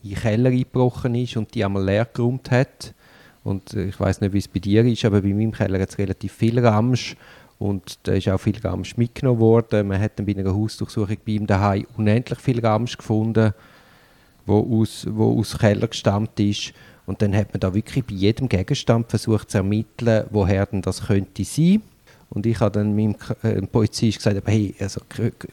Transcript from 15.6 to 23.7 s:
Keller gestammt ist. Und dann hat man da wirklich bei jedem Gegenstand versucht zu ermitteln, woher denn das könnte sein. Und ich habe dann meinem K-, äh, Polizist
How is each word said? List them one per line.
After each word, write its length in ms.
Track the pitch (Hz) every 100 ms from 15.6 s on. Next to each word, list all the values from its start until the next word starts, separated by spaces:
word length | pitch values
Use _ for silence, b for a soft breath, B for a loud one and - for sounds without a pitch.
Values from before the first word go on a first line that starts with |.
Keller 260 | 110 104 113
gestammt 520 | - - 101 110 -
ist. 360 | 104 104 - B B B -
Und 160 | 95
dann 120 | 104
hat 180 | 101 101
man 60 | -
da 120 | 95
wirklich 320 | 95 - -
bei 100 | -
jedem 340 | 98 95 113 127
Gegenstand 580 | 92 98 139 - 117 117
versucht 420 | 107 - 107 -
zu 80 | 104
ermitteln, 680 | 95 107 113 - 117 110 -
woher 360 | 104 92 98 98
denn 160 | 98
das 240 | 95 92 -
könnte 380 | 101 95 -
sein. 380 | 98 - 165 208 - _ b b b
Und 160 | -
ich 160 | 107 113
habe 120 | 107
dann 220 | 101 104
meinem 220 | 104 107 101
K-, 180 | - -
äh, 200 | 110 101
Polizist 560 | 98